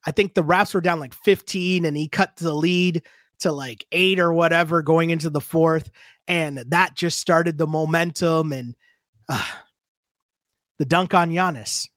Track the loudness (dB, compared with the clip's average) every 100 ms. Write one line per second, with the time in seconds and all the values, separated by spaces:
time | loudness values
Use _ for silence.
0 | -6 -2 0 0 2 2 2 0 -2 -2
1 | -6 -4 0 0 0 -4 -2 0 0 -2
2 | -4 -2 -2 -2 -4 0 0 2 0 -2
3 | -8 _ _ _ -4 -4 -8 -14 -6 0
4 | 0 2 2 4 2 2 2 0 2 2
5 | 2 -2 -2 -4 -2 2 2 2 -4 _
6 | -20 _ -4 -2 -2 -6 -2 2 2 0
7 | -4 -4 2 2 2 0 -2 0 0 0
8 | 0 -2 0 0 0 -4 -8 -14 _ _
9 | _ _ -8 -6 -6 -12 _ _ _ _
10 | _ _ _ _ _ _ _ _ 0 0
11 | 2 2 2 0 -2 -4 -8 -8 -8